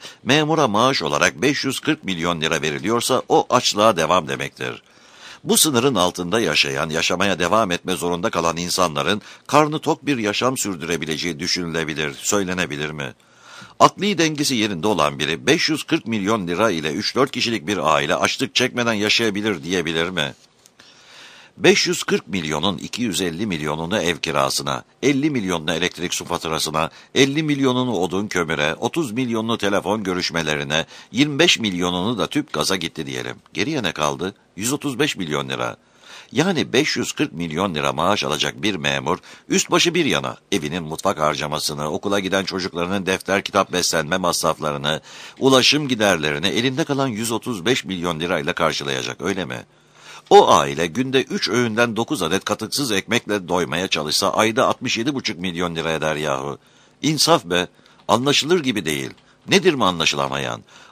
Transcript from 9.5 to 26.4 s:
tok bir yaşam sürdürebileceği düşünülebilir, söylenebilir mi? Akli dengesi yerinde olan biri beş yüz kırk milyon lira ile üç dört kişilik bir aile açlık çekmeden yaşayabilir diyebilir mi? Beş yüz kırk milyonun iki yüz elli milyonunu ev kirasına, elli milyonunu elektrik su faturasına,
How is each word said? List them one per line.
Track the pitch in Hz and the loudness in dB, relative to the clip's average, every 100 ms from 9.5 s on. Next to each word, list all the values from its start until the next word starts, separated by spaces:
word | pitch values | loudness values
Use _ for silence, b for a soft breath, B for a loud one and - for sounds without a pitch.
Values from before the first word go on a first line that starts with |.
| 147 151 151 | 4 4 0
tok | 143 160 - | -2 -2 -2
bir | 131 | 0
yaşam | 104 101 123 131 | 0 0 0 0
sürdürebileceği | 104 87 80 82 78 76 87 73 | -4 -4 -2 -2 -2 -4 -4 -4
düşünülebilir, | 87 90 87 80 76 76 73 | -2 -2 -2 -2 -2 -2 -4
söylenebilir | 67 - 104 90 92 82 73 76 | -4 -2 0 0 -2 -2 -4 -6
mi? | 76 65 - B B B B B B | -6 -10 -12 B B B B B B
Akli | 147 - 202 165 | 2 4 0 2
dengesi | 160 147 143 | 0 0 0
yerinde | 120 107 87 101 | 0 0 0 0
olan | 90 73 69 | 2 2 2
biri | 73 80 - | -2 0 2
beş | 165 - | 2 2
yüz | 151 | -2
kırk | - 160 - | -2 -2 -2
milyon | 110 95 113 87 | -2 0 0 0
lira | 87 110 | 2 2
ile | 82 76 | 2 -2
üç | 78 - 117 | -2 -2 0
dört | 139 | 0
kişilik | 127 117 110 76 | 0 -2 -2 -2
bir | 98 76 | 0 2
aile | 73 73 | 2 2
açlık | 80 101 - 123 | 2 0 0 -2
çekmeden | - 127 123 117 | 0 0 0 -2
yaşayabilir | 107 104 - 113 101 107 87 | 0 2 2 0 0 -2 -2
diyebilir | 76 92 80 82 85 | -2 -2 0 -2 -2
mi? | 90 71 - - _ _ _ B B B B B B B - | -2 -4 -6 -20 _ _ _ B B B B B B B 2
Beş | 151 202 170 | 4 4 2
yüz | 180 | -2
kırk | - 196 - | -2 -4 -2
milyonun | 95 76 76 92 82 | -4 -2 0 -2 -2
iki | - - | -8 -4
yüz | 117 82 | -4 -2
elli | 92 80 107 | -2 -2 -4
milyonunu | 80 76 76 82 104 | -2 -2 -4 -2 0
ev | 85 80 | 0 -2
kirasına, | 80 71 67 - 71 64 - _ | -2 0 0 0 -4 -6 -8 _
elli | 131 135 156 | 0 2 0
milyonunu | 131 92 85 78 | -2 -2 -2 -2
elektrik | 82 87 - 87 | 0 -2 -2 -6
su | - | -6
faturasına, | 90 85 | -4 -4